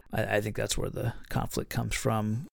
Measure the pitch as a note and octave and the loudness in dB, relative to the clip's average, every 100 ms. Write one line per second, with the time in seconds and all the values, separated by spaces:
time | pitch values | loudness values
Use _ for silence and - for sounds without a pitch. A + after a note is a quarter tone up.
0 | - - A2 G#2 G#2+ A2 G#2+ - - - | -2 0 2 2 2 -2 -2 0 -2 0
1 | A#2 - - - - - - - A2+ - | -2 -2 -2 -2 0 -2 -2 -2 0 0
2 | A#2 A2 G#2+ A2+ D#3+ | 2 2 2 0 -4